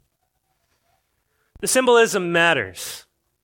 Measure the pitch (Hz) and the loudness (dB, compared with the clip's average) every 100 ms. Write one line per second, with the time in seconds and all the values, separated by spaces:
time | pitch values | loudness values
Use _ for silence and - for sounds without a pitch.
0 | _ _ _ _ _ _ _ _ _ _ | _ _ _ _ _ _ _ _ _ _
1 | _ _ _ _ _ - - 254 247 233 | _ _ _ _ _ -10 -4 0 4 4
2 | 226 190 175 170 170 143 95 92 - - | 2 0 -2 0 2 0 -4 -12 -16 -18
3 | - _ _ _ | -20 _ _ _